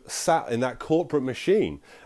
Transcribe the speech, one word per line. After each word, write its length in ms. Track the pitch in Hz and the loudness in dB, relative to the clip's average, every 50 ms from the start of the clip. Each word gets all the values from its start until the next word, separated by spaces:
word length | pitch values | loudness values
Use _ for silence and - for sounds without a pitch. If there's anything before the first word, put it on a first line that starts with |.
| - | -8
sat 440 | - - - - 175 160 160 - - | -10 -8 -4 2 2 2 2 2 -2
in 100 | 117 117 | -2 -2
that 180 | 127 127 117 - | -2 -2 -4 -8
corporate 440 | - - 156 170 165 - 151 143 | -2 0 2 2 2 2 0 0
machine 580 | 127 131 120 - - 185 196 220 131 80 71 - - - - - - | 0 -2 -6 -4 2 2 4 4 2 0 -2 -8 -14 -20 -20 -20 -20